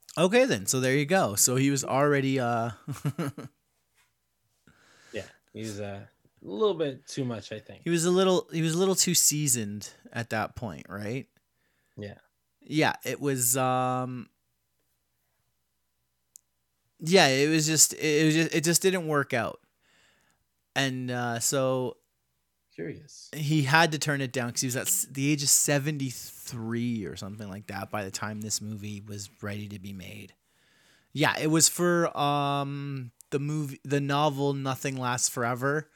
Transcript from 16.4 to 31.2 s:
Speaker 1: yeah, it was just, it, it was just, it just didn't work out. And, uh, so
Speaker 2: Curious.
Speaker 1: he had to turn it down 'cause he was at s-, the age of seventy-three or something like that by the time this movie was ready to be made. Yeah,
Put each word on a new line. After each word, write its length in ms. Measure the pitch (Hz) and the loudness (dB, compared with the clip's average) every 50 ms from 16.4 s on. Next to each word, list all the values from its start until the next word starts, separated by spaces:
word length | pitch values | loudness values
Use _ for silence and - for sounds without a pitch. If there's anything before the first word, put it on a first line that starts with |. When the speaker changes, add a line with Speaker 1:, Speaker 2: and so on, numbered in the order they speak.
| _ _ _ _ _ _ _ _ _ _ _ _ | _ _ _ _ _ _ _ _ _ _ _ _
Speaker 1:
yeah, 280 | 160 160 185 190 160 | 0 4 6 8 8
it 220 | 139 131 135 143 151 | 8 6 6 4 4
was 160 | 160 160 151 | 4 2 2
just, 260 | 156 160 143 - - - | 2 4 4 4 4 2
it, 100 | - - | 0 0
it 220 | 156 147 151 160 | 2 4 4 6
was 80 | 156 151 | 6 4
just, 220 | 165 165 - - | 4 2 2 0
it 80 | 165 147 | 0 2
just 180 | 170 165 - | 2 2 4
didn't 260 | - 190 185 185 165 | 4 2 2 2 0
work 260 | 156 151 143 135 - 131 | 0 0 0 0 0 0
out. 260 | 120 107 76 - - _ _ _ _ _ _ _ _ _ _ _ _ _ _ _ _ _ _ _ _ _ _ - | -2 -2 -2 -6 -10 _ _ _ _ _ _ _ _ _ _ _ _ _ _ _ _ _ _ _ _ _ _ -2
And, 360 | 135 135 135 131 127 127 123 | 0 0 0 -2 -4 -4 -4
uh, 280 | 123 123 123 120 117 117 | -4 -4 -2 -2 -2 -2
so 580 | - - 151 135 131 131 131 127 127 120 - - _ _ _ _ _ _ _ _ _ _ _ _ _ _ _ | -2 0 2 2 2 2 2 0 -2 -4 -6 -10 _ _ _ _ _ _ _ _ _ _ _ _ _ _ _
Speaker 2:
Curious. 560 | - 165 160 120 - 156 - - - - - - | -12 -10 -10 -10 -12 -16 -20 -20 -20 -18 -12 -8
Speaker 1:
he 280 | 151 156 143 156 156 139 | -4 -2 2 2 2 4
had 280 | 127 151 160 170 160 | 4 6 6 6 4
to 80 | 156 143 | 2 -2
turn 220 | - 151 143 139 | -2 -2 -2 -2
it 100 | 139 123 | -2 -2
down 200 | 123 131 120 120 | -2 -2 -4 -2
'cause 100 | 117 - | -2 -2
he 60 | 135 | -2
was 80 | 127 120 | -2 -2
at 120 | 131 101 | -2 -2
s-, 200 | - - - - - | 0 0 -2 -2 -4
the 220 | 135 135 135 147 | -4 -2 0 2
age 120 | 151 143 143 | 2 2 2
of 60 | 135 | 4
seventy-three 1600 | - - - - 143 143 135 156 156 139 135 127 120 - - - - - - - 123 117 113 113 117 117 120 123 117 110 95 | 4 4 4 2 2 2 0 -2 -4 -4 -4 -6 -6 -10 -12 -14 -16 -16 -14 -12 -10 -8 -6 -4 -4 -2 -2 -2 -2 -4 -4
or 100 | 71 69 | -6 -8
something 340 | - 104 95 101 110 107 101 | -10 -10 -10 -10 -12 -12 -12
like 180 | 95 104 101 | -12 -12 -12
that 240 | - 101 98 101 - | -10 -8 -8 -8 -6
by 120 | - 107 98 | -6 -6 -6
the 60 | 95 | -6
time 300 | - - 110 104 107 107 | -6 -6 -6 -8 -6 -8
this 200 | 107 107 - - | -6 -6 -6 -6
movie 400 | 107 107 110 104 101 104 104 101 | -6 -8 -8 -8 -10 -10 -10 -10
was 280 | 104 107 101 104 101 - - _ | -12 -12 -12 -12 -12 -14 -14 _
ready 260 | 104 101 101 104 104 101 | -10 -8 -8 -8 -10 -10
to 100 | - 98 | -12 -12
be 140 | 92 101 98 | -12 -14 -14
made. 400 | 92 90 95 104 104 101 95 _ _ _ _ _ _ _ _ _ _ _ _ _ _ _ _ - | -14 -14 -16 -16 -16 -18 -20 _ _ _ _ _ _ _ _ _ _ _ _ _ _ _ _ 0
Yeah, 240 | 135 | 2